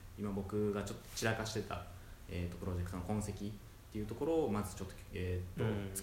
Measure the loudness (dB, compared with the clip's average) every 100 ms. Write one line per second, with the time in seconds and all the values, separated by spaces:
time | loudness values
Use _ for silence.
0 | -12 -4 0 0 2 4 4 4 0 -4
1 | -6 2 2 4 2 0 -2 -4 -6 -10
2 | -12 -12 -4 -2 -2 -2 -2 0 0 -2
3 | 2 2 2 -2 -4 -6 -12 -14 -6 -4
4 | -2 0 4 6 6 4 0 -2 -6 -8
5 | -6 -2 0 0 0 2 2 2 0 -2